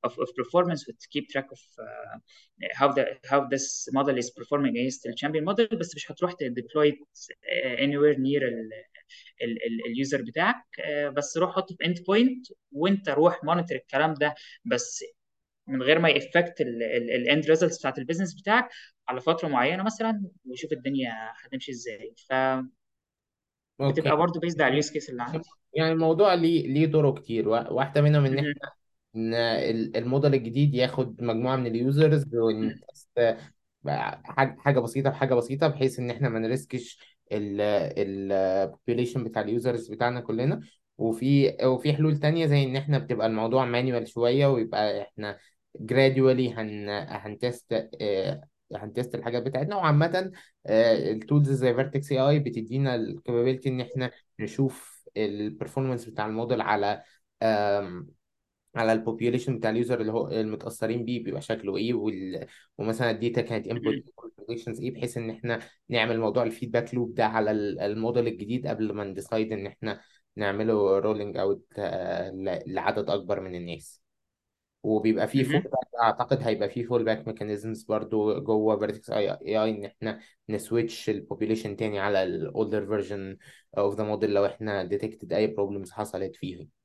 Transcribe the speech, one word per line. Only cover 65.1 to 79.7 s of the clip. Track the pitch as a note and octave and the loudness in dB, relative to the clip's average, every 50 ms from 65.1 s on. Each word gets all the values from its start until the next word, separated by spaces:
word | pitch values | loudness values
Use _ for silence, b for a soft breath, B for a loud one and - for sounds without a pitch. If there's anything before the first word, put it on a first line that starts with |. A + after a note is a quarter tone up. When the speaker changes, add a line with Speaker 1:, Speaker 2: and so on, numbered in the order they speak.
| - | -6
Speaker 2:
ان | B2 A#2 A2+ | -6 -6 -6
احنا | A2+ - - A#2+ A#2 A#2 B B B B _ _ | -8 -8 -6 -6 -6 -6 B B B B _ _
نعمل | A#2+ A#2 A2 A#2 A#2 A2+ | 0 0 2 2 0 0
موضوع | A2+ G#2+ G#2 B2 A#2+ | 0 0 2 0 0
الفيدباك | A2+ A2+ - B2+ A2+ A#2 A#2 A#2 - - | 0 -2 -6 -8 -2 -2 -2 -2 0 -4
لوب | B2 A#2+ A2+ - | -4 -4 -2 0
ده | - A2+ | 0 0
على | G#2+ A2 A2+ G#2+ G#2 | 2 2 2 0 2
ال-، | A2 G#2+ G#2 G#2 F#2+ - | 0 0 -2 -2 -4 -4
الموديل | - G2+ G#2 A2+ A2+ A#2 A#2+ B2 A#2+ | -4 -4 -4 -2 -4 0 0 0 0
الجديد | A#2+ F#2+ F2+ G#2 G#2 A#2+ B2 C3 | 0 -2 -6 -8 -6 -6 -4 -4
قبل | C#3+ G#2+ G#2 A2 G#2 G2+ | -4 -4 -4 -4 -4 -4
ما | G#2 G#2 | -6 -6
نديسايد | G2 F#2+ F#2+ G2 - A2+ A2 A2 A2 A2 | -8 -8 -10 -8 -4 -2 -2 -2 -2 -4
ان | G2+ G2 | -8 -8
احنا | G2+ - _ - A2 G2 b b b b b b _ _ | -10 -12 _ -8 -8 -8 b b b b b b _ _
نعمله | G#2 G#2+ G2+ G2 G#2 A2 A2+ A2+ G#2 G2+ G2 F#2+ G2 | -4 -4 -2 -2 0 0 2 2 4 4 4 4 4
رولينج | G2 G#2+ G#2+ G#2+ G#2 G#2 F#2 | 2 0 -2 -2 -4 -6 -4
اوت، | - F#2+ G2 G2+ F#2+ - _ - | -2 0 0 0 -2 -6 _ -10
آه، | - G2+ F2 F2 F#2 F2+ F2+ F2+ F2 F2+ F#2+ | -6 -6 -4 -4 -4 -4 -4 -4 -4 -4 -6
ل-، | F#2 F#2+ F#2+ G2 F2+ - - - F#2 | -8 -6 -6 -4 -6 -6 -6 -6 -6
لعدد | F#2 E2+ G2 - G#2+ G2+ - | -2 -2 -2 -2 -2 -2 -2
اكبر | F2 G#2 F2+ F2 G2+ F#2+ | -2 -2 -2 -4 -4 -4
من | F#2+ F#2 F2+ | -4 -8 -10
الناس. | F2 F2 E2+ E2 D#2 - - - _ _ _ _ _ _ _ _ _ _ _ _ _ _ _ _ _ - | -10 -8 -8 -10 -12 -12 -20 -20 _ _ _ _ _ _ _ _ _ _ _ _ _ _ _ _ _ -2
وبيبقى | G#2+ A2 G#2+ G#2+ A2+ A2+ - - | 0 0 2 4 2 2 2 0
فيه | G#2+ - C#3 C3 | 0 2 0 2
Speaker 1:
مهم. | B2+ | 2
Speaker 2:
فول | C3 D3 | 2 0
باك، | - - - B2+ - _ - A#2+ A#2 | 0 0 -4 -4 -4 _ -2 2 2
اعتقد | A2+ - - B2 - C3+ A#2+ A#2 | 2 2 2 0 0 0 0 0
هيبقى | A#2 G#2+ G2+ G#2 G2 | -2 0 0 -2 -4
فيه | - B2 A#2 | -4 -6 -4
فول | A#2 B2 A#2+ A2+ | 0 0 0 2
باك | A2+ A2 G#2+ - | 2 -2 -2 -4
ميكانيزمز | A2+ G#2+ - G#2 G#2+ G#2 G2+ A2 A2+ A2 A2 - | -10 -8 -6 -6 -6 -6 -6 -6 -8 -8 -8 -4
برضو | - G#2+ G#2+ - - - G#2+ G#2 G#2+ G#2 - | -2 -2 -2 -2 -2 -2 0 2 2 0 -2
جوه | A2 G#2 A2+ A2 G#2+ A2 G#2+ G2 | 0 0 2 2 4 2 2 2
فيرتكس | G#2+ G2+ G#2 - - - | 0 -4 -4 -6 -8 -4
اي | A2+ G#2+ G#2 - | -2 0 0 0
اي | - - - - G#2 A2 G#2+ | -2 -4 -4 -2 0 2 2
ان | A2 | 0